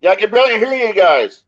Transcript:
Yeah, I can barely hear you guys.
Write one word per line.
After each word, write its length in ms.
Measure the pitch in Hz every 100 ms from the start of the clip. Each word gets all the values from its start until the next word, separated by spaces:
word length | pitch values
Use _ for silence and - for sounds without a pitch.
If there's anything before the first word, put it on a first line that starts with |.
Yeah, 100 | 175
I 60 | 190
can 140 | 208
barely 280 | 226 254 226
hear 160 | 233 262 240
you 60 |
guys. 500 | 196 180 147 110 -